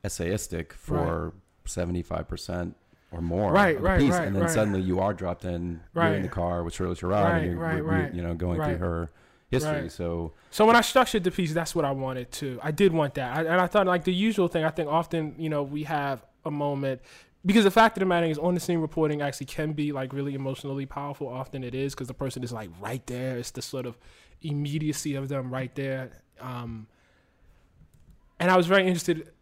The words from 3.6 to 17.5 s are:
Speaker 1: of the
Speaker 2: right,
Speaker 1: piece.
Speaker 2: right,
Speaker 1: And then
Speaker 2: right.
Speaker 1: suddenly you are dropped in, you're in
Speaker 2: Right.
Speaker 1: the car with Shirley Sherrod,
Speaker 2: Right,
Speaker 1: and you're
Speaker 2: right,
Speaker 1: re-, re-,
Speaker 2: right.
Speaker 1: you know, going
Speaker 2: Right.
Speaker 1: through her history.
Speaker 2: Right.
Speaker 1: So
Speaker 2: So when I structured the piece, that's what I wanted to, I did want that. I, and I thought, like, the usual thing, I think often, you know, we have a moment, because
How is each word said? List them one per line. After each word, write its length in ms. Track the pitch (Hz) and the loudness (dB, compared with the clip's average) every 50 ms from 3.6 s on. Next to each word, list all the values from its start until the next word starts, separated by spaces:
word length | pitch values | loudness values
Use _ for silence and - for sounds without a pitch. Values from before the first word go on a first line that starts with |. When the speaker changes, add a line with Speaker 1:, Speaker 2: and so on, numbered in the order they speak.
| 208 180 156 | 4 4 2
Speaker 1:
of 40 | 131 | 2
the 60 | - | 2
Speaker 2:
right, 120 | 180 190 - | 2 4 4
Speaker 1:
piece. 100 | 143 135 | 4 4
Speaker 2:
right, 160 | - - 165 | 4 2 2
Speaker 1:
And 80 | 98 98 | 0 0
then 80 | 98 - | 0 0
Speaker 2:
right. 80 | - | 2
Speaker 1:
suddenly 300 | - 110 107 104 98 95 | 2 2 2 2 2 0
you 180 | 92 92 90 92 | 0 0 0 2
are 140 | 95 101 101 | 0 0 -2
dropped 320 | 85 92 87 85 - - | -2 -4 -6 -6 -6 -6
in, 340 | 90 87 85 87 87 85 82 - - - | -6 -4 -4 -4 -6 -6 -8 -12 -8 -2
you're 80 | 165 170 | 0 2
in 60 | 160 - | 2 2
Speaker 2:
Right. 80 | 98 95 | 0 -2
Speaker 1:
the 40 | |
car 360 | - - 92 87 87 87 87 85 | -4 -2 -2 -2 0 0 -2 -4
with 100 | 85 82 | -4 -4
Shirley 220 | - 92 90 90 | -4 -2 -4 -2
Sherrod, 280 | - 90 90 98 104 101 | -2 0 0 2 4 4
Speaker 2:
Right, 140 | - 85 | 4 4
Speaker 1:
and 140 | 85 85 87 | 2 0 -2
you're 40 | 87 85 | -2 -2
Speaker 2:
right, 160 | 82 80 80 | -2 -2 -2
Speaker 1:
re-, 60 | 78 | -2
re-, 200 | 76 80 95 92 90 | -2 0 0 0 0
Speaker 2:
right. 100 | - - | -2 -4
Speaker 1:
you 80 | 87 | -4
know, 120 | 85 85 85 | -4 -4 -2
going 260 | 82 87 87 87 80 | -2 -2 -2 0 0
Speaker 2:
Right. 120 | 78 - 87 | 0 -2 -2
Speaker 1:
through 80 | 82 87 | -2 -2
her 260 | 87 85 85 85 78 _ _ - _ _ _ _ _ | -2 -2 -2 -4 -6 _ _ -20 _ _ _ _ _
history. 320 | 120 127 151 151 151 147 - | -2 0 0 0 -2 -2 -4
Speaker 2:
Right. 80 | 82 | -6
Speaker 1:
So 420 | - - 87 85 85 85 85 80 - - _ _ | -6 -6 -4 -4 -2 -4 -4 -6 -10 -14 _ _
Speaker 2:
So 160 | - - 214 | 2 4 6
when 100 | 220 226 | 8 8
I 60 | 240 | 6
structured 420 | 220 - - 262 247 - - 214 170 | 6 6 4 4 4 4 2 0 0
the 80 | 185 | 0
piece, 220 | - - 180 151 156 | 0 0 -2 0 -2
that's 200 | 170 165 - - | -2 -4 -2 -2
what 120 | 175 151 | 0 0
I 60 | 139 | 0
wanted 420 | 139 135 135 131 131 127 123 - - | -2 -2 -4 -6 -6 -6 -8 -10 -10
to, 260 | - 147 131 127 120 | -8 -8 -8 -8 -6
I 100 | - 151 | -4 -4
did 200 | 156 - 202 190 | 2 6 6 6
want 220 | 160 165 147 135 - | 6 4 2 2 0
that. 240 | 147 131 123 123 | -4 -6 -2 -2
I, 40 | 156 165 | -2 0
and 180 | 160 170 180 | 2 4 4
I 60 | 180 | 4
thought, 200 | 175 - 208 196 | 4 4 4 4
like, 160 | 180 180 180 180 | 6 2 2 2
the 100 | 190 185 | 0 0
usual 360 | 180 208 226 214 208 180 170 | 2 2 2 4 2 2 2
thing, 160 | - 170 156 | 2 2 0
I 40 | 160 | 2
think 180 | 156 - 160 147 | 0 0 -2 2
often, 460 | 151 165 165 - - 165 156 151 - | 2 0 0 0 -2 -2 -2 -4 -6
you 120 | - 165 156 | -4 -4 -2
know, 140 | 151 147 143 | 0 -2 -2
we 200 | 135 143 151 156 | -2 -4 -6 -4
have 420 | 143 165 147 143 139 135 120 - _ _ _ _ | -2 -2 -2 0 -2 -4 -4 -8 _ _ _ _
a 80 | 160 | -6
moment, 500 | 147 147 143 143 143 139 139 135 131 127 - - - - - _ _ _ - | -2 0 0 0 0 0 -2 -2 -4 -4 -10 -20 -20 -20 -20 _ _ _ 0
because 180 | 180 | 6